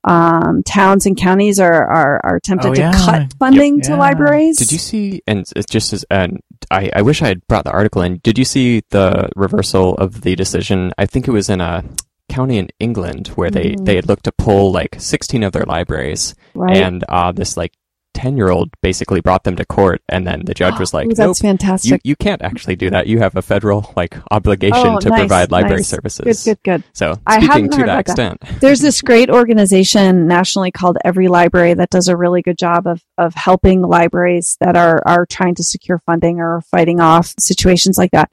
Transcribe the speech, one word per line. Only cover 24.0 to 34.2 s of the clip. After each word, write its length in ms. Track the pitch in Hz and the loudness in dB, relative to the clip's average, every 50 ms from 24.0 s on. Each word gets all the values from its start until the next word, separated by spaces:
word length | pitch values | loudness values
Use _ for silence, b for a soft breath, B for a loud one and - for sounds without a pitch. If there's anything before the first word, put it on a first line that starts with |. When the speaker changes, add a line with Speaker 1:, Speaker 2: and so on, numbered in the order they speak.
| 87 87 - 76 - - | -6 -6 -8 -18 -6 -2
Speaker 3:
obligation 440 | 101 107 90 107 101 95 98 98 220 247 247 | -2 0 2 0 0 2 2 2 2 2 2
Speaker 1:
Oh, 120 | 233 220 202 | 2 0 0
Speaker 3:
to 80 | 190 214 | 0 2
Speaker 1:
nice, 80 | 226 226 | 2 2
Speaker 3:
provide 300 | 214 202 95 90 90 - | 2 2 2 2 2 2
library 240 | - 90 - - - 190 | 2 0 2 2 0 -2
Speaker 1:
nice. 80 | - - | -2 -4
Speaker 3:
services." 540 | - - - 107 - - - 240 226 - - | -6 -8 -8 -10 -10 -4 -2 -2 -2 0 0
Speaker 1:
Good, 140 | 226 208 _ _ | -4 -4 _ _
good, 180 | 190 180 156 | -4 -4 -4
good. 20 | - _ _ | -4 _ _
Speaker 3:
So, 260 | - - 78 85 107 - | -4 -4 -4 -4 -4 -2
Speaker 1:
I 80 | - 220 | 0 2
Speaker 3:
speaking 140 | 226 220 - | 4 4 4
Speaker 1:
hadn't 180 | 294 302 - - | 4 2 2 2
Speaker 3:
to 40 | 294 | 0
Speaker 1:
heard 120 | 277 254 208 | 0 0 0
Speaker 3:
that 180 | 185 - 190 - | 0 -2 -2 -2
Speaker 1:
about 80 | - | -2
that. 160 | - 120 92 87 - | -2 -2 -4 -6 -10
Speaker 3:
extent. 180 | - - - - | -12 -12 -4 2
<laughs> 0 | |
Speaker 1:
There's 180 | - 269 285 233 | 4 4 4 6
this 220 | 277 294 - - | 2 0 0 0
great 260 | - - 240 233 247 - | 2 4 4 4 6 6
organization 960 | - 247 240 226 226 214 202 185 196 190 190 - - 208 196 190 185 180 165 | 4 4 4 4 4 4 4 4 4 2 2 4 4 4 4 4 4 4 4
nationally 440 | 165 175 175 185 - - 196 185 185 | 2 2 2 0 0 -2 -4 -4 -4
called 240 | - - 180 180 170 - - | -6 -2 -2 -2 0 0 -2
Every 240 | 180 180 185 185 180 | -2 0 2 2 4
Library 460 | 180 175 175 170 170 180 170 170 175 | 4 4 4 4 4 4 4 4 2
that 160 | 180 180 - | 2 0 0
does 180 | - 180 180 185 | 0 0 2 2
a 80 | 180 | 0
really 240 | 170 180 175 180 180 | 2 2 0 0 0
good 140 | 175 180 175 - | 0 -2 -4 -2
job 280 | 180 170 170 175 185 | -2 0 0 0 0
of, 160 | 190 170 170 _ _ _ - | -2 -6 -6 _ _ _ -2
of 160 | 175 165 165 | -2 -2 -2
helping 480 | - - 190 185 185 - 190 190 185 | -2 2 2 2 4 4 2 4 4
libraries 760 | 180 180 170 170 170 170 - 180 | 2 2 2 2 2 2 0 0